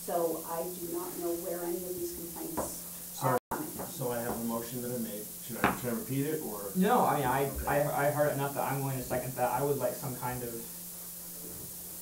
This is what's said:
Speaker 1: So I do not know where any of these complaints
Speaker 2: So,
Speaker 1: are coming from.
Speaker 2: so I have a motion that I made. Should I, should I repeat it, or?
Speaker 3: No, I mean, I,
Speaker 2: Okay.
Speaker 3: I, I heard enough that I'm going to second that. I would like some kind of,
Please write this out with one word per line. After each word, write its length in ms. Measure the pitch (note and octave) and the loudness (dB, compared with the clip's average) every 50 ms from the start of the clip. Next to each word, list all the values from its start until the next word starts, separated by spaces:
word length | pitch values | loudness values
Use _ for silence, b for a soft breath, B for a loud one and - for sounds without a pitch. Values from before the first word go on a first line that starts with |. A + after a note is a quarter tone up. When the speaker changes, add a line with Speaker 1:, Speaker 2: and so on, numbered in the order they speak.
| - | -4
Speaker 1:
So 380 | - F3 E3+ E3 D#3+ D#3+ D#3+ - E3 | 0 2 4 4 4 2 0 -2 -4
I 140 | E3 E3+ | -2 -2
do 300 | F3 F3+ F3+ E3+ E3+ E3+ | -2 -2 -4 -6 -4 -2
not 260 | E3+ F3 F3 F3 - F3 | -2 -2 -2 -4 -4 -2
know 140 | F3 E3+ E3+ F3 | 0 0 0 0
where 220 | F#3 F3+ E3+ F3 F3 | 0 -2 -2 -2 -2
any 180 | F3 F3 F3+ | -2 -2 -2
of 160 | F3+ F3+ F3+ F3 | -2 -2 -2 -2
these 140 | F3 - - | -2 -4 -4
complaints 640 | F3 E3+ - - D#3+ D#3+ D#3+ D#3 - - - - - - - - - - - - - | -6 -8 -8 -8 -6 -6 -4 -2 -2 -2 -2 -4 -8 -8 -10 -10 -10 -10 -8 -4 0
Speaker 2:
So, 80 | C3+ | 2
Speaker 1:
are 120 | C3 B2+ B2 _ - | 4 4 2 _ 0
coming 180 | - - - - | -4 -2 -2 -4
from. 160 | - - - - | -4 -6 -6 -6
Speaker 2:
so 220 | - C3+ B2+ A#2+ | -4 -2 -2 0
I 60 | A#2+ A#2 | 0 0
have 160 | A#2+ A#2+ A2+ A#2 | 0 0 -2 0
a 60 | A#2 | 0
motion 380 | A2+ A2+ A2+ A#2 - C3 B2 | 0 0 -2 -2 -2 -4 -4
that 100 | A#2+ A#2+ B2 | -2 -2 -2
I 40 | A#2 | -2
made. 260 | A2 G#2 G#2 G#2 G#2 - - - - | -2 -2 -4 -6 -6 -8 -10 -10 -8
Should 100 | - A2+ G#2 A2 | -6 -2 2 2
I, 100 | - - - | 2 2 2
should 100 | B2 A#2+ | 0 -2
I 40 | A2+ | -2
repeat 300 | A2+ - - C3 C#3 C#3+ | -2 -2 0 2 2 2
it, 160 | D#3 - - - | 2 0 -2 -2
or? 240 | - - - - - - | -4 -4 -4 -4 0 4
Speaker 3:
No, 280 | F#3 G3 A3 B3 - - | 4 6 8 8 8 6
I 100 | - D3 | 6 4
mean, 100 | D3 C3 | 4 4
I, 180 | B2 A#2+ C3+ C#3+ | 4 4 4 2
Speaker 2:
Okay. 200 | C#3 - - - | 2 0 -2 0
Speaker 3:
I, 400 | - D3 D3 D3 D3 C#3+ C#3 C#3+ | 2 4 4 4 4 2 4 4
I 40 | D3 | 4
heard 200 | C#3+ D3+ D3 C#3+ C3+ | 6 6 4 4 4
enough 200 | C#3 C#3 C#3 - | 2 0 0 0
that 160 | - - B2+ | 0 0 0
I'm 100 | C#3 C#3 | 0 0
going 160 | C3+ C3+ C3 B2+ | 0 0 -2 -2
to 40 | |
second 320 | B2 - B2+ - - C3 A#2+ | -2 0 -2 -2 -2 -2 0
that. 160 | B2 B2 B2 | 2 2 4
I 120 | C#3+ C3+ C#3+ | 4 4 4
would 140 | C#3+ C3+ B2 | 4 4 4
like 160 | B2 - - | 2 0 0
some 180 | - C#3 B2+ B2 | 0 -4 -4 -4
kind 260 | - - B2+ B2+ B2 B2 | -2 -2 -2 -2 -2 -4
of, 100 | A#2 A#2 A#2 - - - - - - - - - - - - - - - - - - - - - - - - - - - - | -4 -6 -6 -8 -8 -10 -10 -10 -10 -10 -10 -10 -10 -10 -10 -10 -10 -10 -10 -10 -10 -10 -10 -10 -10 -10 -10 -10 -10 -10 -8